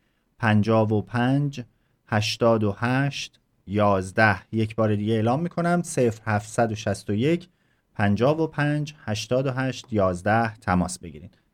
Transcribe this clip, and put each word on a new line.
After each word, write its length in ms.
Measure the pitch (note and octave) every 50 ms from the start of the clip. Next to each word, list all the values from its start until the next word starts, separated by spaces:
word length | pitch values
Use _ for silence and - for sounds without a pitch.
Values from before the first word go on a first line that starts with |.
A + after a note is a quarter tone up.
| _ _ _ _ _ _ _ -
پنجاه 540 | A#2+ A2 G#2+ G#2+ G2 A2+ A2 A2 G#2+ G#2 A2
و 80 | G#2
پنج، 600 | F#2 - - A#2+ A#2+ C3 C3+ C#3+ D3 C#3+ C#3 A#2+ A#2 - _ _ _ _ _ _ _
هشتاد 560 | - A#2 G#2 G#2+ - - - B2 A#2 A2+ A2 G#2+
و 120 | G2+ G2
هشت، 640 | - A#2 A#2+ B2+ C3+ C#3 C#3+ - - - - _ _ _ _ _ _ _
یازده، 680 | F#2 G2 G#2 G#2 G#2 G2 F#2+ F#2 F#2+ F#2 A2+ A2+ G#2+ F#2+ F#2+ - _
یک 240 | A2+ A2 A2 A2 -
بار 200 | - A2 G#2+ G#2
دیگه 180 | G2+ G#2 A2 A2+
اعلام 280 | A2 G#2+ A#2 B2+ D3+
می‌کنم، 400 | F3 E3+ - F3 E3+ E3+ F3 F3
صفر 400 | E3+ - - C#3 B2 A2+ G#2+ - -
هفتصد 460 | A2 G#2+ G#2 A2 - - - A#2+ A2
و 40 | G#2+
شصت 340 | G2+ - G#2+ G2 - - -
و 40 | G#2
یک، 360 | G#2 B2 D3+ E3+ F3 - - _ _ _ _ _ _ _ _ _
پنجاه 460 | - G#2 G2+ G#2 G2+ - - D#3 D#3+
و 60 | D#3+
پنج، 460 | D3+ - D3+ D3 D3 D3 D3+ D3 D3 - _ -
هشتاد 420 | A2+ G#2+ G#2+ - - B2+ C3 C#3
و 40 | C#3
هشت، 420 | B2 C3 C3 B2+ A#2+ - - - A2
یازده. 640 | G#2 F#2+ F#2 F2+ F2 F#2 G#2 G#2+ A#2 A2+ A2 -
تماس 440 | - - F#2+ F2+ F2+ E2+ - - -
بگیرید. 380 | - E2 C#2+ D2 F2+ - - _ _ _